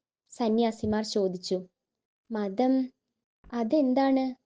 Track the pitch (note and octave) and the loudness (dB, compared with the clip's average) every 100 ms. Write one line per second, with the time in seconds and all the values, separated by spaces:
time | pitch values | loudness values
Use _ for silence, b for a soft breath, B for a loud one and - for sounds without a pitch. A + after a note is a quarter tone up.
0 | _ _ _ - A#3 A3 A3+ A3 G#3+ G#3+ | _ _ _ -4 0 2 0 -2 -2 -2
1 | A3 G#3+ F#3+ F3+ - F#3 F#3 _ _ _ | -2 -2 -2 -4 -4 -6 -6 _ _ _
2 | _ _ - A3 G3+ G3 B3+ C4 B3+ _ | _ _ -10 -6 -4 0 2 2 -2 _
3 | _ _ _ _ - A#3+ A3+ D#4 C4 B3+ | _ _ _ _ -10 -6 0 2 2 2
4 | C4+ C4+ C4 B3+ | 2 2 0 -6